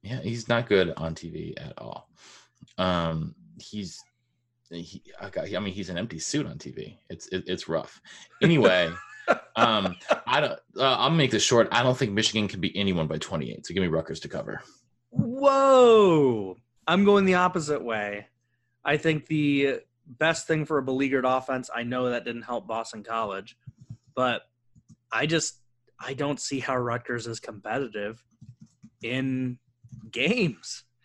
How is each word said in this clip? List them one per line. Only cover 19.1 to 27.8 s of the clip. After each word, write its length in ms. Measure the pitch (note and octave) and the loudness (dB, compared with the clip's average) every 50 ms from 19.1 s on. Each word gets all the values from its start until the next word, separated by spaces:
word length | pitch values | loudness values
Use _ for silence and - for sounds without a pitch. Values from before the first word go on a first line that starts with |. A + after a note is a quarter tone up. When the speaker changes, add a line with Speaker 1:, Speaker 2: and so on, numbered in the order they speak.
| D#3+ D3+ - | 0 0 -2
Speaker 2:
the 540 | _ D#3 D3+ D3 C#3+ C#3+ C#3 C#3 C3+ B2+ - - _ _ _ _ | _ -2 0 2 2 2 2 2 2 0 -2 -8 _ _ _ _
best 400 | D3+ B2+ _ D#3 D#3+ D#3+ - - | -20 -4 _ 0 0 0 0 -2
thing 180 | - E3 D#3 D3+ | -2 -2 -2 0
for 140 | D3 D#3 | 0 -2
a 60 | C#3+ C3 | -2 0
beleaguered 420 | C3+ C3 C3 C#3 C3+ C3+ C3 B2 | -2 -2 0 0 0 0 2 2
offense, 460 | B2+ B2+ C3 C3 - C3 B2+ B2 - - | 2 0 0 -2 -4 -6 -6 -6 -8 -8
I 80 | A#2 | -8
know 280 | A#2+ A#2+ B2+ B2+ B2+ B2 | -6 -4 -4 -2 -2 -2
that 140 | A#2+ A#2+ - | -2 -4 -6
didn't 200 | B2 A#2 A#2 A2 | -8 -10 -10 -8
help 240 | B2 A#2+ A2+ G2 | -8 -8 -8 -6
Boston 340 | A2 A2 A2+ A2+ - - A2 | -6 -6 -6 -6 -8 -12 -14
College, 560 | G2+ A2 A2+ A2+ A2 G#2 F#2+ G2 G2 A2 - _ _ - _ _ - _ A2 _ _ _ _ | -10 -6 -4 -4 -4 -4 -6 -8 -10 -14 -20 _ _ -20 _ _ -20 _ -20 _ _ _ _
but 280 | C3 B2+ B2 A#2 - - _ _ _ _ _ _ - _ _ - _ _ _ | -2 0 0 0 -4 -6 _ _ _ _ _ _ -20 _ _ -20 _ _ _
I 140 | - A2+ C#3 | -4 -2 -2
just, 340 | D3+ D#3+ D#3+ - - - _ _ _ _ _ _ _ _ _ | 0 0 -2 -2 -4 -10 _ _ _ _ _ _ _ _ _
I 140 | - - C#3 | -12 -10 -6
don't 260 | B2+ C#3+ C#3+ C#3+ - | -4 -4 -4 -4 -6
see 200 | - - C#3 C3 | -6 -6 -6 -6
how 180 | A#2+ - C3 | -4 -2 -2
Rutgers 480 | B2+ B2 A#2+ A#2 A#2+ - - B2 A#2 A2 | -2 -2 -2 -4 -6 -4 -6 -8 -6 -6
is 140 | A#2 A2+ - | -8 -10 -10
competitive 840 | - - G#2+ G2+ - G#2+ A2 C3+ | -12 -14 -16 -12 -8 -6 -4 -4